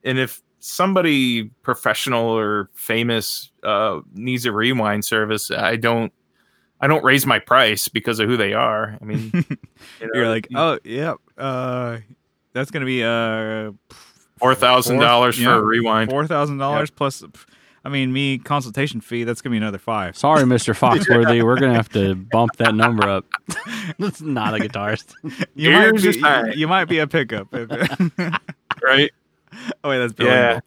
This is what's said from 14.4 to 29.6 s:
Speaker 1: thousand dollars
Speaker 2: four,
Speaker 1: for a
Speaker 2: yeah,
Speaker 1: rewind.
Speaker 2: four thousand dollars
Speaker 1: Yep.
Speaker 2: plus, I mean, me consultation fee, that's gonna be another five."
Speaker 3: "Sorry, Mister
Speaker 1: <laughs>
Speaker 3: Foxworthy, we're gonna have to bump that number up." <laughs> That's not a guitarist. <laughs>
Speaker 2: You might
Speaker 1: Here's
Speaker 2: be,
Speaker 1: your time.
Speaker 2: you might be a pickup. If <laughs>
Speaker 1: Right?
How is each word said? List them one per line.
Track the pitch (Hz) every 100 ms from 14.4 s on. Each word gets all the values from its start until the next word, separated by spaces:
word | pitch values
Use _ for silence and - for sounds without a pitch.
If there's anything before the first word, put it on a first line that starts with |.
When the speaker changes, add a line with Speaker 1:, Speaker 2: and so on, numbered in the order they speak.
| 127
Speaker 1:
thousand | 131 123 127 120 123
dollars | 120 120 123 120
Speaker 2:
four, | 120
Speaker 1:
for |
a | 117
Speaker 2:
yeah, | 107
Speaker 1:
rewind. | 113 113 110 110
Speaker 2:
four | 135 151
thousand | 160 147 139
dollars | 139 147 151
Speaker 1:
Yep. | _
Speaker 2:
plus, | 139 - - - _ _ _ _
I | 135
mean, | 139 131
me | 131 139 131
consultation | - 147 123 107 139 120
fee, | - 120
that's | 117 113
gonna | 135
be | 117
another | 107 98
five." | - 110 90 -
Speaker 3:
"Sorry, | 139 156 131
Mister | 123 -
Speaker 1:
<laughs> | 110
Speaker 3:
Foxworthy, | 127 113 196 117 117 120
we're | 113 127
gonna | 135
have | 117 113
to | 107 98
bump | 95 101 113 117 -
that | 120 107
number | 131 113 101
up." | 98 - - - 208
<laughs> | 226 226 190 147
That's | 196 -
not | 156 131 107
a | 107
guitarist. | 104 104 104 110 - -
<laughs> | 147 135 - -
Speaker 2:
You | 151
might | 160
Speaker 1:
Here's | 220 220
Speaker 2:
be, | 185 117
Speaker 1:
your | 151
time. | 135 113 147
Speaker 2:
you | 156
might | 190 170
be | 165
a | 151
pickup. | 165 123 107 98
If | 123 113
<laughs> | 143 170 - 175 - 175 160 - - _ -
Speaker 1:
Right? | 131 135 147 _ _ _ _ 220